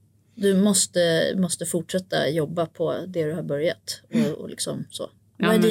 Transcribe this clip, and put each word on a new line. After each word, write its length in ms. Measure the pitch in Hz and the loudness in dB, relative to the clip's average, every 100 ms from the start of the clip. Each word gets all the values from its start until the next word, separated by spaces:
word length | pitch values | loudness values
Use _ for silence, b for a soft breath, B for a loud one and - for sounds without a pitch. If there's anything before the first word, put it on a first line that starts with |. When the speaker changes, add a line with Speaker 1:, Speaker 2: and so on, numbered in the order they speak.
| _ _ _ - | _ _ _ -2
Speaker 1:
Du 200 | 202 190 | 2 4
måste, 760 | 208 196 - 175 170 165 - 190 | 4 2 0 2 2 2 2 0
måste 280 | 180 - 170 | -2 -2 -4
fortsätta 640 | 175 165 185 185 160 139 | -4 -2 -4 -2 -2 0
jobba 360 | 165 147 170 165 | 0 -2 -2 -4
på 300 | - 160 - 185 | -2 -4 -4 -4
det 160 | 180 151 | -4 -4
du 80 | |
har 100 | 160 | -4
börjat 580 | 156 143 170 - - - - | -4 -2 -2 -4 -8 -14 -4
och, 60 | 226 | 0
Speaker 2:
Mm. 180 | 220 | 0
Speaker 1:
och 160 | - - | -2 -8
liksom 360 | - - 139 - | -8 -6 -6 -10
så. 200 | - - _ _ - | -10 -12 _ _ -2
Speaker 2:
Ja, 100 | 175 | 4
Speaker 1:
Vad 80 | 220 | 6
är 40 | |
Speaker 2:
men 20 | |
det 60 | 220 | 6